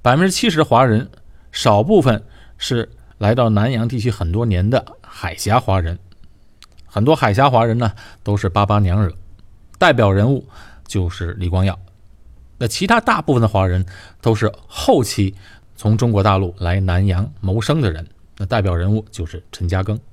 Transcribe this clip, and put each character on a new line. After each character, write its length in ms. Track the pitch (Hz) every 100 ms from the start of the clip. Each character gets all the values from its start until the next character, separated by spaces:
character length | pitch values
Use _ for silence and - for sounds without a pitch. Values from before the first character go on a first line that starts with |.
百 140 | 123 135
分 100 | 190
之 60 |
七 180 | 185 240
十 80 | 160
的 80 | 151
华 200 | 120 131
人， 240 | 110 - - - - -
少 300 | - 120 104
部 200 | 135 214
分 220 | 139 104 - - - -
是 340 | - 120 - - - -
来 140 | 104
到 160 | 120 117
南 220 | 104 117
洋 160 | 120 117
地 120 | 123
区 120 | 117
很 200 | - 82
多 140 | 98 117
年 220 | 90 101
的 180 | 123 - -
海 340 | - - 95 87
峡 240 | - 120
华 200 | - 95
人， 180 | 82 87 - - - - - - - - -
很 200 | - 120
多 100 | 156
海 180 | 123
峡 160 | 104 139
华 140 | 123
人 140 | 117 117
呢， 160 | 113 - - -
都 140 | - 104
是 140 | 98
巴 160 | 101 101
巴 140 | 104
娘 240 | 95 98
惹， 120 | 95 - - - - - - -
代 160 | 175
表 180 | 123 104
人 200 | 95 113
物 140 | 139 - - - - -
就 220 | 101 87
是 240 | - 85
李 140 | 92 90
光 160 | 92 95
耀。 140 | 92 - _ - - - - - -
那 100 | 120
其 180 | - 196
他 140 | 240
大 220 | - 202
部 120 | 151
分 80 | 127
的 60 | 110
华 180 | 101 95
人 200 | 90 92 - - -
都 140 | 120 107
是 160 | 110 - -
后 360 | - - 190
期 300 | 113 - 95 98 - - - -
从 220 | 104 110
中 140 | 120
国 100 | 104
大 160 | 101 95
陆 160 | 92 87
来 200 | 87 95
南 260 | 95 87 98
洋 260 | 90 104 -
谋 180 | 95 104
生 220 | - 139
的 100 | 107
人， 160 | 80 82 - - -
那 80 | 92
代 160 | 117
表 140 | 95 85
人 180 | 90
物 100 | 110 107
就 160 | - 80
是 180 | 90 -
陈 160 | - 90
嘉 140 | 92
庚。 160 | 95 107 -